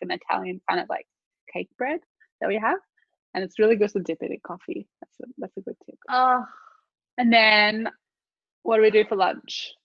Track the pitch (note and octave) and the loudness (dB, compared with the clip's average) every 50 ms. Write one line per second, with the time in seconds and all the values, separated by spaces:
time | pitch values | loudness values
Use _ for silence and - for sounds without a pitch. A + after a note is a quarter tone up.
0 | - F3+ F3+ F#3 - - - F#3+ F#3+ F#3 F#3 F#3 - - F#3 F3+ - G#3+ - - | -6 -8 -8 -8 -4 -4 -4 -4 -2 -6 -10 -8 -4 -4 -2 -2 -2 -4 -6 -8
1 | - _ _ _ _ _ _ _ _ - - F3+ F#3+ - _ _ B3 C4 D#4 F4+ | -8 _ _ _ _ _ _ _ _ -14 -10 -10 -10 -10 _ _ -6 -6 -6 -8
2 | - _ _ _ _ _ _ _ - - G3+ G#3+ G#3 A#3 E4 G4 - _ _ _ | -10 _ _ _ _ _ _ _ -6 -4 -4 -2 -2 -2 -2 -2 -6 _ _ _
3 | _ _ _ _ _ _ _ F#3 F#3+ F#3 - - G#3+ A3 A3+ G3+ G#3 G3+ - G3+ | _ _ _ _ _ _ _ -8 -8 -8 -2 2 2 2 4 2 0 -2 -2 -6
4 | F3 - E3 - - - - - _ - F3 F#3+ - - - G3+ G3+ - _ _ | -6 -4 -6 -6 -6 -10 -10 -10 _ -14 -16 -14 -12 -12 -12 -12 -12 -14 _ _
5 | - _ _ _ - A#3+ C4 - - F#3+ - G3 F#3+ - - - _ - - _ | -20 _ _ _ -20 -18 -14 -14 -14 -12 -12 -14 -14 -14 -16 -16 _ -20 -20 _
6 | _ - - B3+ B3+ C4 B3+ B3 A3+ - - - - - _ _ _ _ _ _ | _ -4 0 2 4 4 2 0 -2 -8 -16 -20 -20 -20 _ _ _ _ _ _
7 | _ _ _ - B3 A#3 A#3 A3+ A3 A3 G#3+ G#3 G#3 G#3 G#3+ A3 A3+ - - _ | _ _ _ -2 2 4 4 6 6 6 6 4 4 2 0 -2 -6 -8 -8 _
8 | _ _ _ _ _ _ _ _ _ _ _ _ _ - A3+ G#3+ A3 G#3+ G3+ G#3+ | _ _ _ _ _ _ _ _ _ _ _ _ _ 2 4 6 6 6 6 4
9 | G#3+ - A3+ G3 F#3 F3 - - - - - - - - - _ | 2 2 0 0 0 0 -2 -6 -12 -12 -12 -12 -12 -12 -16 _